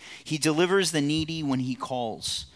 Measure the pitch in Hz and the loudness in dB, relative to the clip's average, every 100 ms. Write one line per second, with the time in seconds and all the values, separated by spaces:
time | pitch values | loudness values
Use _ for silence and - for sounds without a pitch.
0 | - - - 156 147 156 175 196 175 160 | -12 -14 -6 0 2 4 4 4 4 2
1 | 143 156 156 165 147 131 127 123 - 127 | 2 0 -2 -2 0 0 0 -4 -4 -4
2 | 117 101 - - - | -4 -4 -6 -6 -8